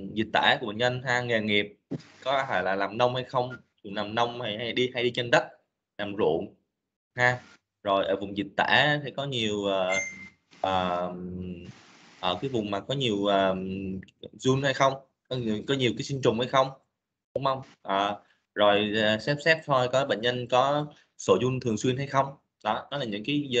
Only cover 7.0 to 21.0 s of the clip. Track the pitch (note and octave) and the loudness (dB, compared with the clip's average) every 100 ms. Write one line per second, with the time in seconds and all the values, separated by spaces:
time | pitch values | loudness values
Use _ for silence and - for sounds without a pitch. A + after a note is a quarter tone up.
7 | _ - B2 B2 - - _ _ G2+ G2 | _ 0 2 0 -8 -20 _ _ 0 2
8 | F#2+ G2 G2 G2+ G2 - - A#2 D3 D3 | 2 0 -2 -6 -6 -2 4 4 4 0
9 | C#3 - C#3 B2+ A2 G#2 G2+ F#2+ F#2 F#2+ | -4 -8 -6 -2 -2 -2 0 0 0 -2
10 | - - - _ _ - F#2+ F#2 F#2 F2 | -4 -12 -20 _ _ -6 -2 0 0 -2
11 | F2 F2+ F2+ F2+ F2+ F2 F#2 - - - | -4 -6 -10 -8 -10 -10 -14 -18 -20 -20
12 | - - F#2 F2+ C3+ B2 G#2 G2+ G2 C3+ | -20 -6 -4 -2 -2 -2 -2 -4 -4 -2
13 | B2+ G2+ G2+ G2 F#2+ F#2+ F#2+ F#2+ F#2 F#2+ | 0 0 2 4 4 0 -4 -6 -6 -8
14 | - _ - - C3 C3 C#3 C3 C3+ C3+ | -12 _ -20 -4 0 2 0 2 2 2
15 | - _ - C3 A2+ G#2+ - C#3 A#2+ G#2 | -12 _ -10 -6 -2 -4 -2 0 0 0
16 | - C3+ B2 A2 B2+ C3+ C3+ - _ _ | -6 0 2 2 2 2 2 -2 _ _
17 | _ _ _ - C3+ C3 C3 _ - G2 | _ _ _ -4 -2 -2 -6 _ -2 2
18 | G2+ G#2 _ _ _ G#2 G#2 G2+ G#2+ G#2+ | 2 -2 _ _ _ 4 6 6 4 2
19 | G#2+ A2 C#3+ D3 E3 D#3+ - C3+ B2 C3 | 2 2 0 0 2 2 4 2 4 2
20 | C3+ G#2 A#2+ B2 A#2+ B2 C3+ D3 D3+ - | 2 0 0 -2 0 2 4 2 -2 -10